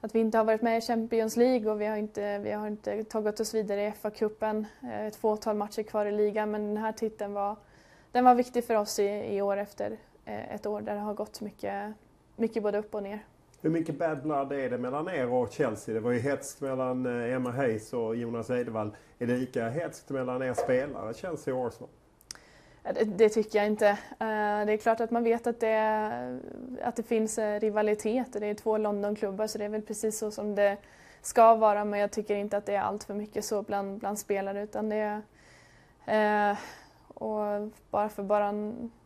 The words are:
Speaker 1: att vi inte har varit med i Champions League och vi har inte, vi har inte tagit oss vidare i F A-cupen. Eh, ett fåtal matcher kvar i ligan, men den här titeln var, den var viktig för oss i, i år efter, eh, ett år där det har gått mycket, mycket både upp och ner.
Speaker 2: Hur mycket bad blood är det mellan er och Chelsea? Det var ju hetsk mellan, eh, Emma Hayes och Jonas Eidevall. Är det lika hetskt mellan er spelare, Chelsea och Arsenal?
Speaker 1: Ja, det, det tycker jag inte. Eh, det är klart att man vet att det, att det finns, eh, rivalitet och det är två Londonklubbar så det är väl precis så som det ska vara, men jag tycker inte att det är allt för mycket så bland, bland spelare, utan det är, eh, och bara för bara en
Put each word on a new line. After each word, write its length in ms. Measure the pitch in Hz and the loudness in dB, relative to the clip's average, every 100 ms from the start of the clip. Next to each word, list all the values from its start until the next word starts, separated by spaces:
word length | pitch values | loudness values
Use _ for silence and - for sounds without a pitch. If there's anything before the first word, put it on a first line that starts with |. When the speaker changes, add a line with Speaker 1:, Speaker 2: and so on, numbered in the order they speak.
Speaker 1:
att 120 | 220 226 | 0 2
vi 40 | |
inte 180 | 226 226 | 4 4
har 80 | 220 | 4
varit 160 | 220 | 4
med 160 | 233 226 | 4 2
i 40 | |
Champions 560 | 226 233 226 226 220 226 | 2 0 2 0 2 6
League 340 | 247 254 214 | 6 6 2
och 100 | 214 | 0
vi 40 | 208 | 0
har 120 | 214 | -2
inte, 400 | 214 214 202 202 | -4 -4 -4 -2
vi 140 | 208 | -4
har 160 | 208 214 | -4 -4
inte 360 | 214 214 208 | -6 -4 -4
tagit 360 | 214 220 214 214 | -2 -2 -2 -2
oss 140 | 220 | -2
vidare 280 | 220 202 202 | -2 -2 -2
i 40 | 208 | -2
F 200 | 208 214 | -2 -6
A-cupen. 600 | 208 214 214 214 214 214 - | -2 -2 0 -2 -2 -4 -10
Eh, 220 | 254 214 214 | -10 -6 -6
ett 100 | 208 | -2
fåtal 400 | 220 214 220 208 | 0 2 0 -2
matcher 280 | 208 214 | -2 -4
kvar 220 | 214 214 208 | -4 -2 0
i 60 | |
ligan, 400 | 208 208 214 214 | 2 2 2 -2
men 160 | 214 208 | -2 -2
den 100 | 214 | -2
här 140 | 220 | -2
titeln 420 | 220 226 214 202 | -2 -4 -4 -6
var, 220 | 202 202 214 - - - - - | -2 -2 -4 -12 -20 -20 -20 -4
den 140 | 247 254 | 6 8
var 100 | 247 | 8
viktig 280 | 247 240 | 4 0
för 120 | 233 220 | 2 2
oss 240 | 208 - | 2 0
i, 360 | 202 208 220 202 | 0 0 -4 -2
i 60 | |
år 160 | 202 196 | 0 0
efter, 400 | 202 - 202 220 - - - | -4 -6 -6 -6 -16 -20 -12
eh, 300 | 208 - 202 | -10 -10 -8
ett 100 | 208 | -6
år 160 | 208 | -6
där 140 | 214 208 | -4 -6
det 60 | |
har 120 | 208 | -4
gått 280 | 202 208 - | -6 -8 -8
mycket, 520 | 208 - 202 202 208 220 - _ _ - | -12 -8 -6 -6 -8 -12 -20 _ _ -4
mycket 280 | 226 226 | -2 0
både 140 | 208 202 | 0 0
upp 180 | 214 214 | -2 -8
och 80 | |
ner. 220 | 196 208 214 _ _ - | -8 -10 -14 _ _ -4
Speaker 2:
Hur 80 | 156 | 0
mycket 300 | 165 160 139 | 0 -2 -2
bad 220 | 165 151 | -2 -2
blood 300 | 143 147 135 | -2 -2 0
är 180 | 139 131 | -2 -2
det 80 | 120 | -2
mellan 320 | 123 139 160 | -2 -4 -4
er 240 | 175 123 | -2 0
och 180 | 127 117 | 2 0
Chelsea? 420 | - 135 107 - 113 | 0 0 0 -4 -2
Det 60 | |
var 100 | 113 | 0
ju 80 | 123 | 0
hetsk 420 | 127 139 - - | 0 -2 -4 -8
mellan, 440 | 139 131 127 127 127 | -4 -2 -2 0 -2
eh, 300 | 120 120 127 | -2 -2 -2
Emma 160 | 123 | -2
Hayes 420 | 120 135 110 - | 0 0 0 -4
och 220 | 120 113 117 | -4 -2 -2
Jonas 340 | 117 117 110 | -4 -4 -2
Eidevall. 460 | 127 120 110 107 - - - | -2 -2 -4 -4 -8 -20 -6
Är 80 | 120 | -2
det 100 | 123 | 0
lika 320 | 127 131 113 | 0 -2 -2
hetskt 400 | 139 160 - - | -4 -6 -10 -8
mellan 340 | 139 127 127 | -4 -2 -2
er 100 | 131 | -2
spelare, 600 | 117 - 127 143 117 107 | -2 2 2 0 -6 -8
Chelsea 420 | 117 190 160 - 127 | -8 -8 -6 -4 -2
och 120 | 123 | -4
Arsenal? 220 | - - - _ _ _ - - - - - - | -6 -18 -20 _ _ _ -18 -18 -20 -20 -14 -6
Speaker 1:
Ja, 80 | |
det, 100 | - | 0
det 260 | 214 208 220 | 0 6 6
tycker 300 | 220 214 214 | 6 2 2
jag 80 | 208 | 2
inte. 220 | 214 208 | 4 4
Eh, 80 | 202 - - 220 214 208 208 208 | 2 -4 -6 -4 0 0 0 0
det 80 | |
är 40 | 214 | 2
klart 220 | 226 226 | 2 2
att 120 | 226 | 2
man 120 | 233 | 2
vet 240 | 233 233 240 | 4 2 0
att 120 | 233 | 0
det, 800 | 220 220 214 214 214 120 123 - - - 254 254 | 2 4 2 2 0 -4 -6 -8 -10 -12 -12 -6
att 140 | - 233 | -4 -4
det 80 | |
finns, 340 | 226 226 220 220 | 0 2 2 0
eh, 220 | 214 208 | -2 0
rivalitet 760 | 214 208 208 208 214 240 240 208 | 0 2 2 2 2 0 0 -4
och 60 | |
det 60 | 208 | -4
är 60 | |
två 240 | 208 226 214 | -2 0 2
Londonklubbar 720 | 214 208 202 208 208 190 220 | 2 0 -2 -2 -2 -2 -4
så 100 | 214 | -2
det 80 | 208 | -4
är 40 | |
väl 120 | 214 | -4
precis 360 | 214 214 220 214 | -6 -2 -2 -2
så 140 | 214 | -6
som 240 | 214 208 202 | -4 -4 4
det 220 | 202 202 - - - - | 2 2 -10 -20 -20 -14
ska 340 | - - 226 226 | -2 8 10 10
vara, 300 | 214 202 208 | 6 4 0
men 140 | 202 | 0
jag 120 | 208 | 0
tycker 240 | 220 214 202 | -2 -2 -2
inte 220 | 208 202 | 0 -4
att 80 | 202 | 0
det 100 | 202 | 0
är 60 | |
allt 220 | 196 208 | 0 -4
för 100 | - | -6
mycket 320 | 208 214 208 208 | -8 -6 -6 -2
så 160 | 214 | -4
bland, 380 | 214 202 196 196 | -2 -4 -4 -6
bland 200 | 202 208 | -6 -6
spelare, 440 | - 196 196 202 | -2 -2 0 -4
utan 260 | 214 214 214 | -6 -4 -2
det 320 | 214 214 208 214 - - - - - - _ - | 0 -2 -4 -8 -20 -20 -20 -20 -20 -20 _ 0
är, 460 | 214 214 208 208 | 2 4 4 2
eh, 60 | 202 - - - - - | 0 -6 -16 -20 -20 -20
och 600 | - 220 214 208 208 214 - - | -10 -6 -2 -2 -2 -6 -12 -4
bara 180 | - 214 | -2 -2
för 140 | 214 | -4
bara 220 | 196 208 208 | 0 2 2
en 460 | 208 208 240 240 - | -2 -4 -6 -10 -14